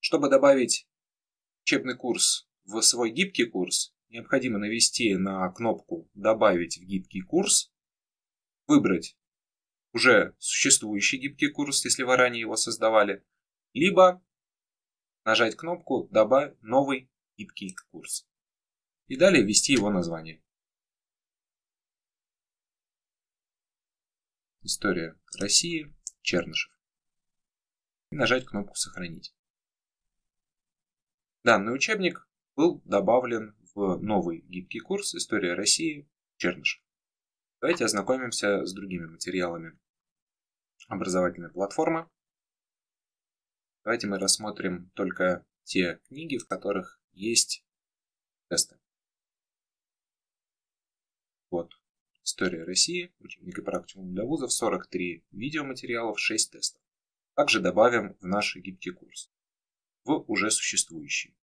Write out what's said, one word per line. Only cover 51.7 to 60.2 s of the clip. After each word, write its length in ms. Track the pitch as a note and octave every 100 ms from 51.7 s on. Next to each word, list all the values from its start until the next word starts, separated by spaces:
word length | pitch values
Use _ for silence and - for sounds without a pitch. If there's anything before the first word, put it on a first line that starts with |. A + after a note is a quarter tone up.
| - _ _ _ _
«История 400 | - - F#2 F2
России», 500 | E2 F#2 - F3 F3+ _
учебник 380 | - - F2+ -
и 40 |
практикум 500 | - - - F#2+ F#2
для 120 | F#2
вузов, 280 | A#2 D#3 B2
сорок 360 | - A2 F#2+ -
три 360 | F#2 F2+ E2 _
видеоматериалов, 880 | - B2 D3+ C#3+ B2+ A#2 A#2 A#2 F2
шесть 320 | - A2 -
тестов. 320 | - - - _ _ _ _ _ -
Также 240 | D3 G#2+
добавим 540 | F2+ F2+ A#2 A#2+ G2+ -
в 60 | F2+
наш 300 | G2 G2+ F#2
гибкий 340 | F#2 F#2 -
курс, 400 | F2 - - - _ _ _ _ _ _ _
в 200 | - D3